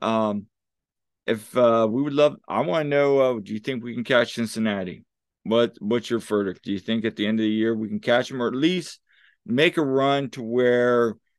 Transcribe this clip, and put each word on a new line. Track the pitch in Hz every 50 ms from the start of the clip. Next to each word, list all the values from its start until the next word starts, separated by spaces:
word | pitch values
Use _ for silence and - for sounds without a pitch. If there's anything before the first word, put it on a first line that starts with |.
Um, | - 110 113 110 110 107 104 104 101 - _ _ _ _ _ _ _ _ _ _ _ _ _ _ _
if, | - 113 107 - - -
uh, | - 120 117 117 113 113 110
we | 107 131
would | 143 147 139
love, | 143 147 147 - - _ -
I | 90 110 135
wanna | 170 175 160 151 147
know, | 143 143 143 139 139 135
uh, | 131 127 123 113
do | 98 95 107
you | 107
think | - 135 131 117 120
we | 123 113
can | 120 117
catch | - 131 120 120 117 -
Cincinnati? | 117 117 107 - 110 110 110 101 98 95 90 85 - - _ _ _ _ _ _ _ -
What, | 92 113 117 120 113 - -
what's | 98 104 117 120 113 -
your | 120 113
verdict? | - - 107 104 101 95 87 - -
Do | - 101
you | 95
think | - - 113 113 104
at | 113 107
the | - 104
end | 107 110 110
of | 110
the | 107
year | 107 110 110 113 113
we | 110 110 101
can | 104 107
catch | - 127 120 123 127 - 135
'em, | 127 120
or | 110
at | 120
least | 131 147 170 185 180 165 - - - _ _ _ _ _ _ _ _ -
make | - 117 131 156 175 165
a | 165 151
run | 135 131 135 135 139 139 139 139 120
to | - 139 117
where, | 110 120 123 127 123 123 123 123 123 123 120 120 113 104 - _ _ _